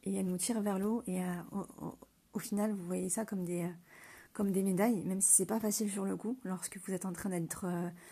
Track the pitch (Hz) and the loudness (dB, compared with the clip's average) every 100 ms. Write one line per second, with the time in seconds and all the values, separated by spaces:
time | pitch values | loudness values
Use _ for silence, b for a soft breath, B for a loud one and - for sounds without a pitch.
0 | - 196 190 180 - 226 208 190 202 233 | -2 0 2 2 0 2 2 2 2 0
1 | - 185 180 175 170 196 185 - 175 - | 0 0 0 -2 -4 -6 -6 -6 -10 -10
2 | - _ _ - - 202 208 202 170 185 | -16 _ _ -8 -2 0 0 0 -2 -2
3 | 185 196 220 196 175 175 170 175 B B | 0 -2 -2 -2 -2 -2 -2 -4 B B
4 | B B B - 202 190 196 180 214 220 | B B B -2 2 4 4 4 4 4
5 | - 190 190 - 175 220 214 208 208 196 | 0 2 6 6 6 2 2 2 0 0
6 | 196 185 208 254 190 185 - 196 - 185 | -2 -2 -2 -4 -4 -4 -6 -8 -4 -2
7 | 190 175 202 180 165 - 185 175 175 175 | -2 -4 -2 0 -2 -2 -2 0 -2 -6
8 | B | B